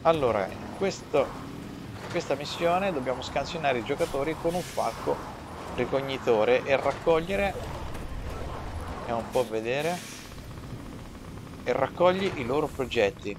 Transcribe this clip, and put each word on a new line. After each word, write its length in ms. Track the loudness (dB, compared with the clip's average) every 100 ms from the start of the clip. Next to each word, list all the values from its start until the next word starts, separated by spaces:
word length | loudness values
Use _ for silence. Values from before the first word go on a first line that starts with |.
Allora, 440 | 6 6 6 4 2
in 280 | -4 -8 -2
questo, 420 | -2 -2 0 2
in 880 | 2 -2 -10 -10 -10 -10 -10 -10 -4
questa 260 | -4 -2 -2
missione 580 | -2 0 2 4 2
dobbiamo 280 | 0 -2 -2
scansionare 580 | -2 -2 -2 0 2 2
i 40 |
giocatori 500 | 0 0 0 0 0
con 200 | 0 0
un 80 | 0
falco 520 | -2 -2 -2 0 -2 -2 -2 -10 -12 -10 -8 -2
ricognitore 880 | 0 0 0 -2 4 6 8 6
e 140 | 6 2
raccogliere, 760 | 2 2 4 4 4 0 0 -2 -6 -8 -6 -6 -6 -6 -6 -6 -6 -6 -6 -6 -6 -8
andiamo 200 | -4 -4
un 100 | 0
po' 120 | 0
a 20 |
vedere, 540 | 2 0 0 0 0 -2 -6 -12 -12 -12 -12 -12 -10 -10 -10 -12 -12 -12 -12 -12 -12 -8 0
e 80 |
raccogli 580 | 2 2 6 6 6 0 -2
i 100 | 0
loro 220 | 2 0
progetti. 680 | -2 0 4 4 4 -8